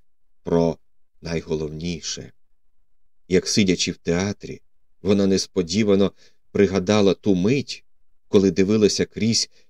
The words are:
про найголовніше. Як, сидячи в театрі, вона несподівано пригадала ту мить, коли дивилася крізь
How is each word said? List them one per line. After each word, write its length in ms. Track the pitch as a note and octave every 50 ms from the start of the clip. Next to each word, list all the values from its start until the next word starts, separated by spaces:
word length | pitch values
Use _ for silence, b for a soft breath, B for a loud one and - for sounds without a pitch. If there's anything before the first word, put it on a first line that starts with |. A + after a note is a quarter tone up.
| - - - _ - _ - -
про 360 | - F2 E2+ E2+ E2+ E2 D2 - - - - - - _ _ -
найголовніше. 1120 | - E2 E2 D#2+ - E2 D#2+ D#2 D#2 D2 D#2 D#2 E2 F2 E2+ D2+ - - - C#2+ C2 - - - - _ - _ _ - - - - _ - - - - - - - -
Як, 200 | F2+ F2+ - -
сидячи 440 | - A2+ G2+ F2+ F2 - - F#2
в 40 | E2+
театрі, 640 | - - F2 E2+ F2 F#2+ G#2 G2+ - - C2+ B1+ - - - - - - _ - -
вона 240 | - F#2+ G#2 G2+ G2
несподівано 840 | F#2+ F#2+ F2+ - - - F#2+ F2 D#2+ F2+ G#2+ A2 G#2 G2 G2 G2 F2+ b b b b b b _ -
пригадала 640 | - - G2+ F2+ F#2+ F#2+ F2+ G2 G#2+ G#2+ G2+ F#2+ E2+
ту 200 | - - G#2+ F#2+
мить, 500 | F2+ F2+ A2 C#3 C#3 B2 - - - - - - - - - - - _ -
коли 220 | - G2+ F#2+ G2
дивилася 540 | E2 G2 F#2+ F#2+ A2 A2 G#2 F#2+ - - F2
крізь 460 | - - F2+ G#2 A#2 G#3+ - - - - - -